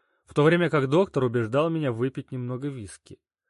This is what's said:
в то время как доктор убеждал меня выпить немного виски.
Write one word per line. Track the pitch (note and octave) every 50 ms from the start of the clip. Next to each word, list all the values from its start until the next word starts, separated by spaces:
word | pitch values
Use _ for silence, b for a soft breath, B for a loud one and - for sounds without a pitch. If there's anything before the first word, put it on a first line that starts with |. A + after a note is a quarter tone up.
| _ _ _ _ _
в | - -
то | D3 C#3+
время | D#3+ E3+ F3 F3 D3
как | D#3 D3 C3 C3
доктор | D3 F3 G3 - - C#3+ B2+
убеждал | A#2+ A2+ B2 A#2 G#2+ A#2+ C#3+ D#3+ E3
меня | E3 D#3+ D3+ C3
выпить | A#2 A2 B2+ C3+ - D3 C3 _
немного | C3 B2+ B2 B2 B2+ B2 C#3
виски. | D3 C3+ B2 G2+ F2+ - - _ - - - _ _ _ _ _